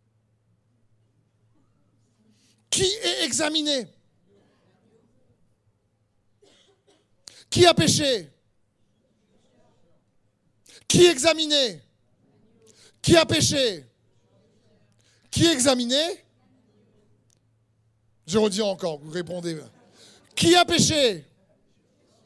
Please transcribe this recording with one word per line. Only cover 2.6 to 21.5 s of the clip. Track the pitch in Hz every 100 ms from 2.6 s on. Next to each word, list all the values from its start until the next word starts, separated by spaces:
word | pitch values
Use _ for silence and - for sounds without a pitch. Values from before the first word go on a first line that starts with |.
| _
Qui | -
est | 381 427 349 359
examiné ? | 311 - 302 311 294 277 190 _ _ _ _ _ _ _ _ _ _ _ _ _ _ _ _ _ _ _ _ _ _ _ _ _ 403 _ _ _ _ _ _ _ - - -
Qui | - 349
a |
péché ? | 330 311 - 285 226 151 _ _ _ _ _ _ _ _ _ _ _ _ _ _ _ _ _ _ _ _ _ _ _ - - -
Qui | -
est | 349
examiné ? | 254 320 320 302 294 247 160 _ _ _ _ _ _ _ _ _ _ - _
Qui | -
a | 330 320
péché ? | 311 - 285 247 170 127 _ _ _ _ _ _ _ _ _ _ _ _ _ _
Qui | -
est | 330
examiné ? | 285 262 254 240 269 339 381 _ _ _ _ _ _ _ _ _ _ _ _ _ _ _ _ _ _ _ _ -
Je | 208
redis | 214 196
encore, | 208 180 180 151
vous | 156
répondez. | 175 165 180 170 156 120 _ _ _ - - _
Qui | - 330
a | 349
péché ? | 349 339 - 302 247 175 - _ _